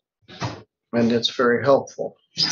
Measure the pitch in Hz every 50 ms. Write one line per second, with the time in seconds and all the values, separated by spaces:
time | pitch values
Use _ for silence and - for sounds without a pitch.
0 | _ _ _ _ _ - - - - - - - - _ _ _ _ - - 117
1 | 117 113 120 113 117 - - - 123 120 120 113 113 139 139 - - - - -
2 | - - - _ _ _ - - - -